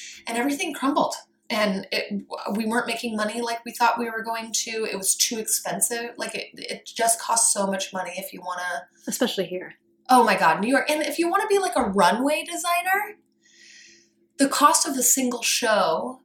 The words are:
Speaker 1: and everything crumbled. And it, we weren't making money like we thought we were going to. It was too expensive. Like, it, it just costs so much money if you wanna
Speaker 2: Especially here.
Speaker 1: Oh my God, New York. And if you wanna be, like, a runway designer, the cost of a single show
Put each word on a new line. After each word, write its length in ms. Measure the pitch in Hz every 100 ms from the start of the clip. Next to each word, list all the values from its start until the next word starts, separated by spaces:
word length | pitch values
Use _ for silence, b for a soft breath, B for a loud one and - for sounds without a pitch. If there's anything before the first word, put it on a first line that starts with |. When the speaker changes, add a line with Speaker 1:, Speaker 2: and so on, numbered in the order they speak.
| B B -
Speaker 1:
and 100 | 233
everything 380 | 277 285 349
crumbled. 400 | - 269 311 - - - _ _
And 400 | 220 208 196 -
it, 320 | 220 - 202 - - - 208
we 100 | 220
weren't 220 | 226 240
making 280 | 214 240 214
money 260 | 208 233
like 220 | 233 233 233
we 60 |
thought 280 | - 233 233
we 100 | 233
were 140 | 226
going 280 | 220 226 226
to. 360 | - 233 220 214
It 60 | 196
was 180 | 190 -
too 220 | - 220
expensive. 720 | 214 - 185 196 - 240 240 -
Like, 160 | 214
it, 140 | - -
it 340 | - - 202 -
just 340 | - 226 233
costs 320 | - 226 -
so 140 | 208 196
much 260 | 196 -
money 200 | 190 180 190
if 180 | 185
you 80 | -
wanna 460 | 180 180 180 170 - _ -
Speaker 2:
Especially 380 | - 247 - 170
here. 300 | 180 165 - _ _ -
Speaker 1:
Oh 120 | 254 226
my 100 | 190
God, 240 | 170 170
New 80 | 214
York. 220 | 269 -
And 120 | 302
if 160 | 294 294
you 100 | 339
wanna 180 | 381 415
be, 100 | 403
like, 200 | 370 330
a 60 |
runway 600 | 226 196 180 214 277 311
designer, 760 | 320 339 339 349 359 392 415 - _ _ b b b b b b b _ _ -
the 120 | 277
cost 360 | - 294 320 339
of 120 | 269
a 60 |
single 380 | 240 - 247 240
show 800 | - - 233 208 175 160 240 262